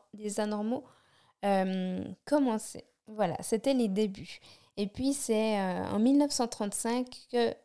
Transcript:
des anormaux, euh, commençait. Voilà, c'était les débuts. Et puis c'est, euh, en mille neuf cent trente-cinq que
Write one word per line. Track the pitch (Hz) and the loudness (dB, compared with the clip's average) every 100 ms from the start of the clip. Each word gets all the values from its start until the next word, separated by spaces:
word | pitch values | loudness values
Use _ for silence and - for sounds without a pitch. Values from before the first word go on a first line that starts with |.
| _ | _
des | 208 208 202 | -10 -8 -4
anormaux, | 214 208 214 262 - - _ _ _ - | -2 -2 -2 -4 -6 -20 _ _ _ -4
euh, | 202 196 190 190 185 185 - 190 - | 2 2 2 0 -2 -4 -6 -10 0
commençait. | 294 262 220 - - - _ - | 2 4 0 -4 -12 -16 _ -14
Voilà, | 214 185 - | -2 0 0
c'était | - 220 269 | -2 0 2
les | 262 226 | 2 2
débuts. | 190 214 196 180 - - - _ - | 2 0 -2 -12 -16 -20 -20 _ -6
Et | 208 | -6
puis | - 262 | -2 -2
c'est, | 277 - 220 220 208 | 0 0 2 2 2
euh, | 190 185 190 | 0 -2 -2
en | 202 | 2
mille | 233 285 | 4 6
neuf | 285 | 4
cent | - 233 | 2 -2
trente-cinq | - 208 - 226 240 247 - - | -2 -4 -2 -2 -2 -4 -10 -4
que | 240 226 - | 0 0 -2